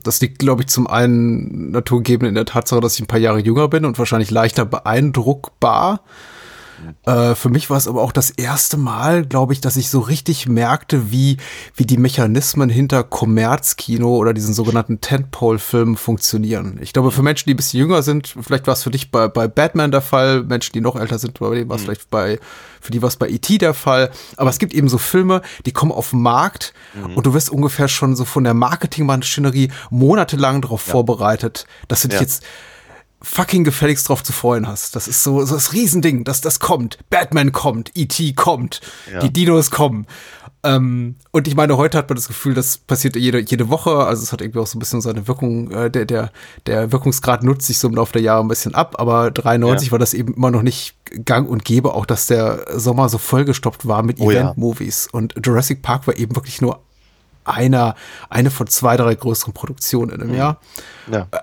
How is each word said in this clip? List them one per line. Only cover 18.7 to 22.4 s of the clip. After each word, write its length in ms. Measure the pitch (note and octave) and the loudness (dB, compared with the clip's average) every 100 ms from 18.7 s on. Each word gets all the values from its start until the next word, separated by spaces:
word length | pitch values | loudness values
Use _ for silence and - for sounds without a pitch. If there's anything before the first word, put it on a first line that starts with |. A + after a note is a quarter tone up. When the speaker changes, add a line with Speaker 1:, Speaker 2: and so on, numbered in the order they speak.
Speaker 1:
es 80 | B2+ | -2
für 80 | C3 | -2
dich 220 | C3+ - | -4 0
bei, 160 | A#2 A2 | 0 2
bei 180 | A#2+ A2+ | 0 0
Batman 460 | - D#3+ E3 D3 | 2 2 2 2
der 80 | C3+ | 0
Fall, 420 | C3+ C3+ C3 C3 | 2 2 4 2
Menschen, 300 | B2 A#2+ - | 0 -4 -4
die 80 | A#2 | -2
noch 160 | A#2 B2 | -2 -2
älter 240 | A2+ A2+ | -4 -4
sind, 180 | A#2 - | -6 -6
bei 160 | G#2 | -4
denen 140 | A#2 A#2+ | -2 -4
war 80 | A#2 | -6
es 60 | |
Speaker 2:
Mhm. 40 | G2+ | -6
Speaker 1:
vielleicht 240 | G#2+ - | -8 -4
bei, 300 | A2 G2 A2 | -2 0 -4